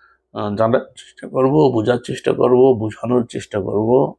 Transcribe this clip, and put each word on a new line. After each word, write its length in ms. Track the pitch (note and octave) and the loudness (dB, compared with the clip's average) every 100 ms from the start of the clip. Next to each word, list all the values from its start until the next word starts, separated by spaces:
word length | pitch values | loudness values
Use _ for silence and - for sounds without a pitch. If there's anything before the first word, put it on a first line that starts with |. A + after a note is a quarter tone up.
| _ _ _ | _ _ _
আহ, 220 | G#2+ G#2 G2+ | -10 -8 -2
জানার 240 | A2+ A#2+ | 0 0
চেষ্টা 480 | - - - - G2+ | -4 -16 -20 -18 -8
করব, 260 | C3 C3 D3+ C#3 | -2 0 2 2
বোঝার 260 | A#2+ G#2+ A#2+ - | 2 0 -2 -4
চেষ্টা 260 | B2+ - | -6 -4
করব, 280 | - B2 B2 C3 A2+ | 0 2 4 4 4
বোঝানোর 480 | G#2+ - A#2 B2 A#2 | -2 -8 -2 -2 -2
চেষ্টা 320 | A#2 - G#2 | -8 -8 -6
করব। 540 | G2 G2+ A2 B2+ D3+ | -4 -2 2 2 0